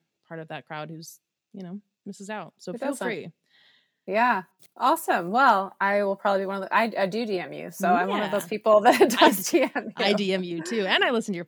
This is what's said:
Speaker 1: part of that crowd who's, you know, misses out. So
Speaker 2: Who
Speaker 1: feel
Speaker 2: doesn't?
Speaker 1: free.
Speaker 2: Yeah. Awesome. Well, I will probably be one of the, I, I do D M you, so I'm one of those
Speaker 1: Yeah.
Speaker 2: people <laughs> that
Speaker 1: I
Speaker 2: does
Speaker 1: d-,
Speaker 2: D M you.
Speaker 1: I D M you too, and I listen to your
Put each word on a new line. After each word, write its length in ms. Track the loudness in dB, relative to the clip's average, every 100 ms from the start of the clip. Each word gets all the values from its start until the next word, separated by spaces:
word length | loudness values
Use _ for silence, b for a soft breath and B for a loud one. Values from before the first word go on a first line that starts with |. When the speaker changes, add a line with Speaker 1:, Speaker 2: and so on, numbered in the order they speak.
| _ _ -18
Speaker 1:
part 140 | -16
of 80 | -12
that 180 | -14 -12
crowd 220 | -12 -12
who's, 300 | -14 -18 -20 _ _ _
you 100 | -16
know, 180 | -14 -14 _ _ -18
misses 240 | -16 -12
out. 240 | -12 -12 _
So 140 | -12
Speaker 2:
Who 60 | -8
Speaker 1:
feel 100 | -6
Speaker 2:
doesn't? 180 | -4 -4
Speaker 1:
free. 240 | -6 -10 -16 _ b b b b _ -4
Speaker 2:
Yeah. 360 | 0 2 0 -4 _ -20 -2
Awesome. 540 | 0 0 0 -2 0
Well, 440 | 2 4 4 2 -2
I 220 | 0 2
will 140 | 0 0
probably 260 | 0 0
be 40 | -2
one 160 | -6
of 60 | 0
the, 60 |
I, 160 | 0 0 0
I 80 | -2
do 200 | -2 -4
D 120 | -4
M 140 | -6
you, 180 | -10 -12
so 220 | -4 0
I'm 160 | 2 0
one 140 | -2
of 80 | -2
those 140 | -4
Speaker 1:
Yeah. 40 | -4
Speaker 2:
people 320 | -2 4 6
<laughs> 40 |
that 160 | 8 6
Speaker 1:
I 40 |
Speaker 2:
does 460 | 6 6 4 4 0
Speaker 1:
d-, 100 | 0
Speaker 2:
D 100 | 0
M 100 | -2
you. 80 | -8 -2
Speaker 1:
I 80 | 0
D 180 | 0 0
M 100 | -2
you 200 | -4 -6
too, 240 | -6 -4 0
and 180 | 2
I 60 | 2
listen 240 | 0 -2
to 20 |
your 100 | -6